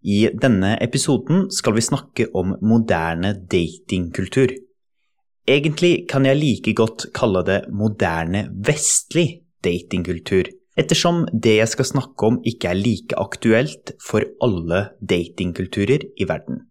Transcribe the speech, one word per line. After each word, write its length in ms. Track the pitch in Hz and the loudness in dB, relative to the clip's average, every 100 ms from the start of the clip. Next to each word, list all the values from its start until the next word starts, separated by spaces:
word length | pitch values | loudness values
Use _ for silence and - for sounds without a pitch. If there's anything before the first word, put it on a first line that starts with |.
I 220 | - 101 110 | 0 2 2
denne 460 | 110 135 101 95 113 | 2 2 4 2 0
episoden 640 | 120 135 - 127 - 170 190 | -2 -2 0 -2 2 0 0
skal 240 | - - 110 | -2 0 0
vi 60 | 113 | 0
snakke 400 | 139 - - 120 - | -4 -6 -4 -2 -2
om 140 | 92 95 | -4 -2
moderne 720 | 104 113 110 87 82 82 92 98 | 2 2 2 0 0 -2 -4 -4
datingkultur. 1120 | 90 95 82 - - 95 87 - 95 - 127 - - _ _ _ _ _ _ _ - | -2 0 0 -6 -6 -4 -4 -6 -4 2 0 0 -16 _ _ _ _ _ _ _ 2
Egentlig 440 | 139 151 151 175 165 - | 2 2 2 2 2 0
kan 200 | 135 135 | 2 4
jeg 80 | 139 | 4
like 380 | 151 110 - 107 | 2 0 0 2
godt 300 | 110 - - - | 0 0 -12 -2
kalle 240 | 120 92 90 | 0 2 2
det 80 | 98 - | -2 -2
moderne 720 | 101 110 104 95 82 82 98 98 | -2 -2 0 -2 -2 -2 -4 -6
vestlig 920 | 95 101 151 - - - 160 170 - _ _ | -4 -2 0 0 -2 -2 -2 -2 -4 _ _
datingkultur, 880 | 90 87 - 92 87 85 - 95 90 - _ - | -4 -4 -4 -6 -4 -6 0 0 0 -8 _ -4
ettersom 480 | 151 165 175 170 165 | 0 2 2 0 0
det 240 | 113 113 107 | 0 4 4
jeg 160 | 113 | 4
skal 160 | - - | 0 -2
snakke 400 | 139 - - 107 | -2 -4 -2 0
om 100 | 123 | 2
ikke 240 | 123 - 90 | -2 -4 -2
er 80 | 90 | 0
like 400 | 107 107 - - | 0 -2 -4 -6
aktuelt 800 | 98 - 117 110 147 - - - | -6 -2 2 4 2 -6 -18 -18
for 320 | - 110 - - | -2 -2 -2 -2
alle 400 | 131 92 82 87 104 - | -2 -2 0 -2 -2 -10
datingkulturer 1080 | 98 90 85 - 90 82 90 - 101 147 - | -2 -2 -2 -4 -6 -4 -6 -2 0 0 -2
i 160 | - 95 | -6 -4
verden. 380 | 170 - 240 - | -4 -6 -12 -12